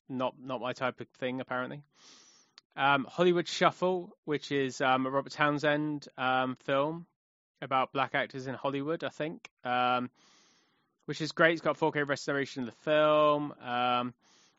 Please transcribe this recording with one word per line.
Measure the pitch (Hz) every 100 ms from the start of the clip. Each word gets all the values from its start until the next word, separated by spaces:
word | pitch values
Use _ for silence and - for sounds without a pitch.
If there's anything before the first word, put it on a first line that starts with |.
| -
Not, | 127 127 151
not | 131 127
my | 123
type | 120 127 -
of | 107
thing, | - 127 131
apparently. | 123 127 127 143 - _ - - _ _ _ _ _ -
Um, | 139 139 120
Hollywood | - 180 175 160
Shuffle, | - 175 - 180 185 175 - -
which | 147 -
is, | 143 131 120
um, | 135 131 131
a |
Robert | 139 -
Townsend, | - 147 147 147 147 151 147 - -
um, | 127 127 127 123
film | - 139 151 165 170 _ _ _ _ -
about | 139 135 127
black | 139 131
actors | 143 117 135 131
in |
Hollywood, | 120 143 139 143 165
I | 139
think, | - 151 - - _
um, | 123 123 123 123 127 _ _ _ _ _ _ _ _ _ -
which | 147
is | 156
great. | - 165
It's | 165
got | 156 147
four | 160
K | 147
restoration | 143 135 - 139 135 139
of | 117
the | -
film. | 156 151 151 151 151 147 147 -
Um, | 123 123 123 123 123 - _ _ _